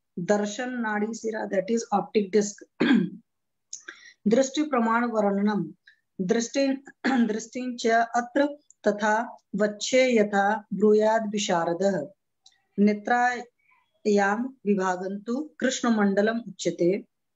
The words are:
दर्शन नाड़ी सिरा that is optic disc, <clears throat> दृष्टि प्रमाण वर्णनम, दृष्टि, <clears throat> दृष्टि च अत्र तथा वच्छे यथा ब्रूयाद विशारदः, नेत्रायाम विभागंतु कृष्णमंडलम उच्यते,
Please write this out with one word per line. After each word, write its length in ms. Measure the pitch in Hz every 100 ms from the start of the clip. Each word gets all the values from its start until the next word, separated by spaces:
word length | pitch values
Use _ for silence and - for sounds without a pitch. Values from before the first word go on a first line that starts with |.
| _ -
दर्शन 520 | 170 208 202 - 254
नाड़ी 360 | 247 220 208 214
सिरा 340 | 233 220 220
that 320 | 208 196 185 233
is 240 | - 202
optic 400 | 185 220 196 208
disc, 480 | 208 - - - 269
<clears throat> 1400 | 226 165 - _ _ _ _ _ - - - - - 208
दृष्टि 340 | 226 269 -
प्रमाण 420 | 302 254 226 226
वर्णनम, 680 | 240 214 202 196 208 202 160 - _ - _ -
दृष्टि, 460 | 180 233 233 277 277
<clears throat> 400 | 269 - - 247
दृष्टि 720 | 262 214 208 - 247 254 240
च 60 | 226
अत्र 720 | 226 233 240 240 - 285 285 _ _ -
तथा 500 | 202 214 214 247 - _ 190
वच्छे 600 | 208 208 - 254 262 233
यथा 480 | 208 202 196 214 -
ब्रूयाद 540 | 190 214 214 214 226 214
विशारदः, 800 | 208 208 175 165 170 196 185 139 - _ _ _ _ _ -
नेत्रायाम 1800 | 208 208 208 240 247 240 - _ _ _ _ _ 214 202 196 214 262 - 196
विभागंतु 840 | 190 190 180 190 202 208 247 311 -
कृष्णमंडलम 800 | 247 269 240 220 202 196 208 233
उच्यते, 640 | 190 - 175 170 175 202 - _ _